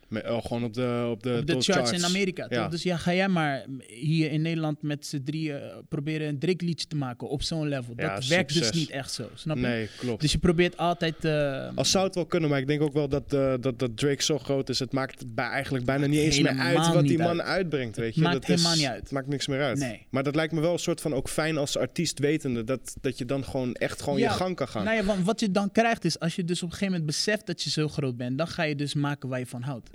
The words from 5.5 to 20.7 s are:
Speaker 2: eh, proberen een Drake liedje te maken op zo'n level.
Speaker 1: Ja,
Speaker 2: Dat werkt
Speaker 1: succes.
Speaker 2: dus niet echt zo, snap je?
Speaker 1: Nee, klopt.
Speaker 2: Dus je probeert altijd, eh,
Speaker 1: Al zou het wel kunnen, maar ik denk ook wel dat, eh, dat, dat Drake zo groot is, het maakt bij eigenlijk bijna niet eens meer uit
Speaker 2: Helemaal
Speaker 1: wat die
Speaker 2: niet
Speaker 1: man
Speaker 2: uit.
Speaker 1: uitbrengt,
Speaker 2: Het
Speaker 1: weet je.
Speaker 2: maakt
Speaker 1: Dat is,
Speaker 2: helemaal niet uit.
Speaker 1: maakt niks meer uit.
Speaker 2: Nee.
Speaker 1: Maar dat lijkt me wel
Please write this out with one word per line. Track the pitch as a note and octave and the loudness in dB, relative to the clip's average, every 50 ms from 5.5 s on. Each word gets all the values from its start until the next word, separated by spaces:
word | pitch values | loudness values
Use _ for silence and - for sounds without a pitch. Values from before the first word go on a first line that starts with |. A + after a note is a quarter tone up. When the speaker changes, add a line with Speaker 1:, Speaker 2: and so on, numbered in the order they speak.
| C#3+ C3+ | -6 -6
Speaker 2:
eh, | A2 A#2 - A2+ - - | -10 -12 -14 -14 -10 -6
proberen | - D3+ C#3+ D#3 D#3 D#3 D#3 | -6 -4 -2 -2 -2 -2 -2
een | D3+ D3 C3+ | -2 -2 0
Drake | - E3+ F#3 D#3 F3 | 2 0 2 2 0
liedje | E3+ D#3+ - - | -2 -2 -2 -4
te | - D#3 | -4 -2
maken | D3 C#3 B2+ A#2+ - B2+ G2+ | -2 -2 -4 -4 -6 -6 -4
op | C#3 C#3 - | -4 -4 -2
zo'n | - E3+ D#3+ D3+ | -2 -2 -2 0
level. | D3 C#3+ C3+ A#2+ A#2+ A#2 | 0 -2 -4 -4 -8 -6
Speaker 1:
Ja, | A2+ G2 G2 G2 | -4 -4 -2 -2
Speaker 2:
Dat | G2+ A#2+ | -2 0
werkt | B2+ E3 F3+ F#3 - | 2 2 2 2 2
Speaker 1:
succes. | D3 E3+ - A2+ | 2 2 2 2
Speaker 2:
dus | A2+ E3 | 2 0
niet | D3+ - | -2 -2
echt | - C#3 C3 - | -4 -8 -8 -6
zo, | - - A#2 G2+ - | -8 -8 -8 -10 -10
snap | - - D#3+ D#3 | -8 -6 -4 -2
je? | B2 | 0
Speaker 1:
Nee, | B2 B2 A#2+ A2+ A2 G2+ - - | 0 0 0 -2 -2 -6 -6 -6
klopt. | C3 B2 A2+ G2+ | -4 -4 -2 0
Speaker 2:
Dus | D3+ D3 | 0 2
je | - | 2
probeert | D#3 - F3+ F3 D#3+ F3+ F3 F3+ | 4 4 4 6 6 4 2 2
altijd, | - D#3+ F3 F3 - E3+ D#3+ D3+ - - | 0 0 0 0 0 -2 -2 -2 0 0
eh, | D#3+ D3+ D3+ D3 C#3+ C3+ C3 B2+ B2 B2 | 0 2 2 0 0 -2 -4 -6 -6 -2
Speaker 1:
Al | B2+ C3+ | 0 2
zou | - - F#3+ F#3+ | 2 4 4 2
het | F#3+ - | 2 0
wel | F#3 D#3+ | -2 -2
kunnen, | - - F3 D#3+ D3 | 0 2 2 4 4
maar | C#3+ C#3 | 2 2
ik | C3 | 2
denk | C3+ D3+ D3 | 2 2 2
ook | D3+ D3 C3+ | 2 2 2
wel | D3+ D3 C#3 | 2 2 2
dat, | C#3 C#3+ - - C#3+ | 0 -2 -2 0 2
eh, | C#3 C3+ C3+ C3 B2+ | 2 2 2 2 2
dat, | A#2 C3+ B2 A#2 | 0 0 0 0
dat | C3 B2 A2 | -2 -2 0
Drake | G#2 - D3 C#3 C3+ - | 0 0 0 2 2 0
zo | - D#3 C#3 | 0 0 0
groot | - - C#3 C3+ C3+ - | 0 0 0 0 0 -2
is, | B2 - | -2 -2
het | C3+ A#2+ | -2 -2
maakt | - C3+ C3+ B2+ - - - B2 A2 | -2 -2 -2 -2 -6 -10 -12 -8 -4
bij | A#2 B2+ A#2 | -4 -2 -2
eigenlijk | G#2+ C3+ C3+ - C#3+ B2+ A#2+ | -2 -2 -2 0 -2 0 0
bijna | C3 C3+ C#3 C#3+ | 2 2 2 4
niet | C#3 D3 D3+ | 4 4 4
eens | D3 D#3 C#3+ C#3 | 4 4 4 4
meer | D3+ | 4
uit | C#3+ C3 C3 | 4 4 2
Speaker 2:
Helemaal | - E3+ E3+ E3+ E3 E3+ E3 | 2 2 4 4 6 6 6
Speaker 1:
wat | D#3+ | 6
die | D3 C#3 - | 6 6 4
Speaker 2:
niet | D#3+ E3 | 4 4
Speaker 1:
man | E3+ E3+ E3+ | 2 2 0
Speaker 2:
uit. | - A#2 | 0 0
Speaker 1:
uitbrengt, | D#3 F#3 F#3+ D#3+ D3+ C#3 B2+ A2+ G2+ | 0 0 0 0 0 -2 -2 -2 -4
Speaker 2:
Het | - A#2 | -2 -2
Speaker 1:
weet | A2+ A2 | 0 2
je. | D#3+ | 4
Speaker 2:
maakt | E3 E3+ F3 | 4 4 2
Speaker 1:
Dat | C3+ - | 2 2
is, | - | 2
Speaker 2:
helemaal | F3+ E3+ E3+ E3+ E3 | 2 4 4 4 4
niet | D#3+ D3 | 2 2
uit. | C3 A2+ G2+ - - | 0 -2 -4 -6 -4
Speaker 1:
maakt | C3+ C#3 C3 | -4 -4 -2
niks | C3+ D3 C3 - | -2 -2 -2 -2
meer | - C#3 C3 | -2 0 0
uit. | D3 C3+ G#2+ C#3 | 2 0 0 0
Speaker 2:
Nee. | C#3 B2 G#2+ - - - | -2 -4 -6 -8 -10 -4
Speaker 1:
Maar | - C3 C3+ | -2 -2 0
dat | D3 C#3 | 2 2
lijkt | D#3+ D#3+ D#3 E3 | 0 0 2 0
me | D#3+ | 2
wel | D3+ E3+ | 2 2